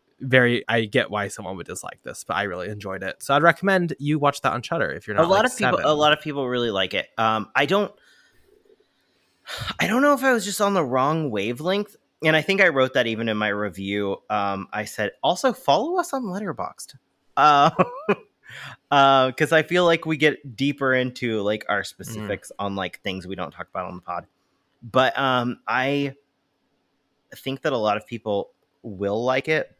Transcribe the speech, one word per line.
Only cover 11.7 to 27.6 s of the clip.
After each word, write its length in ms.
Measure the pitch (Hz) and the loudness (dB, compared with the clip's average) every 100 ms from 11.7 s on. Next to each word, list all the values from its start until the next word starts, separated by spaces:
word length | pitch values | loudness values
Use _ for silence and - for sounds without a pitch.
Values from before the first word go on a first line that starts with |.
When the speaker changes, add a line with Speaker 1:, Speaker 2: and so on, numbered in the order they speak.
| 202 208 - _ - | -2 -2 -10 _ -2
Speaker 2:
and 100 | 156 | 2
I 80 | 156 | 4
think 180 | 156 190 | 4 4
I 60 | 185 | 4
wrote 260 | 139 131 | 6 2
that 120 | 131 117 | 2 0
even 220 | 110 113 | 0 -2
in 80 | 107 | 0
my 120 | 107 | 0
review. 720 | 104 104 92 98 101 101 98 - | 0 -4 -4 -4 -2 -2 -4 -2
Um, 380 | 107 101 98 95 | -2 -2 -4 -6
I 120 | 107 107 | -8 -8
said, 240 | - 104 - | -4 -6 -2
"Also 300 | 139 175 262 | -2 0 0
follow 460 | - - 151 285 370 | -2 2 2 2 -4
us 160 | 320 | -4
on 80 | 269 | -6
Letterboxd." 720 | 226 185 208 117 92 - - - _ _ _ - | -6 -6 -8 -8 -10 -12 -20 -20 _ _ _ 2
Uh, 340 | 151 143 151 - 185 523 622 | 4 6 4 4 -2 -2 -4
<laughs> 840 | 196 - _ - - - - - | -4 -6 _ -20 -18 -18 -14 0
uh, 420 | 143 135 135 131 | 6 6 6 4
'cause 200 | 123 143 | 0 2
I 100 | 160 | 2
feel 220 | 151 175 | 2 2
like 220 | 175 165 160 | 4 2 0
we 100 | 156 | 2
get 400 | 151 - 139 107 | 2 0 -6 -4
deeper 380 | 139 143 135 | -2 0 0
into, 460 | 127 127 127 120 110 | 2 0 -4 -2 0
like, 240 | 101 107 - | 0 -2 -2
our 140 | 101 | -4
Speaker 1:
Mm. 40 | 92 | -4
Speaker 2:
specifics 680 | - 87 107 104 98 - - | -10 -12 -10 -8 -8 -10 -8
on, 160 | 101 98 | -6 -4
like, 240 | 92 - | -6 -8
things 240 | 104 95 90 | -10 -8 -8
we 80 | |
don't 160 | 92 80 | -8 -10
talk 180 | - 87 | -10 -12
about 180 | - 90 | -10 -10
on 100 | 90 | -10
the 60 | |
pod. 240 | 90 87 - _ _ _ _ _ | -10 -10 -10 _ _ _ _ _
But, 360 | 117 127 131 - | -4 0 2 2
um, 420 | 135 127 120 117 - | 0 0 -2 -6 -4
I 460 | 120 131 143 143 135 _ _ _ _ _ _ _ _ _ _ _ | -2 0 -2 -4 -8 _ _ _ _ _ _ _ _ _ _ _
think 280 | - 135 135 | -12 -8 -4